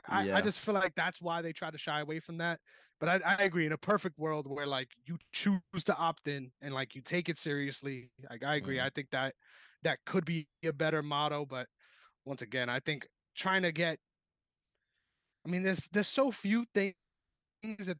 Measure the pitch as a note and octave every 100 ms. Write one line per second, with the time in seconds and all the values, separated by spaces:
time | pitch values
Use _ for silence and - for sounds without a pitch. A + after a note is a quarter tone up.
0 | - F#3+ G3 F#3+ G3+ - - G3+ F#3+ -
1 | E3+ - E3+ E3+ E3 D#3+ D#3+ D3+ - D3+
2 | D3 D#3+ - E3+ E3+ E3 _ - _ -
3 | D#3+ F#3 E3+ F#3+ G3 E3+ D#3 D#3 - G#3
4 | F#3 D3 D#3 D#3 C#3 C#3+ C#3+ C3+ B2+ -
5 | - E3+ _ - G3+ G3 - F3+ F3+ F3+
6 | E3 D#3+ D3+ C#3+ B2+ - C#3+ C3+ C3 C#3
7 | A#2+ F3 F3 D#3 D#3+ C#3+ C#3+ C3+ C#3 C3
8 | B2 - B2+ A#2+ C3+ D3+ C#3 C3 C3 -
9 | C3+ C3+ C3+ - _ - - _ D#3+ C3+
10 | - G3 D#3 E3 D3+ _ E3 D3 D#3 D#3
11 | D3 D3 D3+ D3 C#3+ C3 B2 _ _ _
12 | - _ - C3+ A2+ B2+ B2 B2+ C#3+ D3
13 | - _ _ - F#3+ F#3+ F3+ D#3 E3+ D#3
14 | _ _ _ _ _ _ _ _ _ _
15 | _ _ _ _ - F3+ F#3+ F3+ - G#3
16 | G#3 - C4+ G#3 G3 A3+ A#3 G#3 G3 F#3
17 | _ _ _ _ _ _ A3 G#3 F#3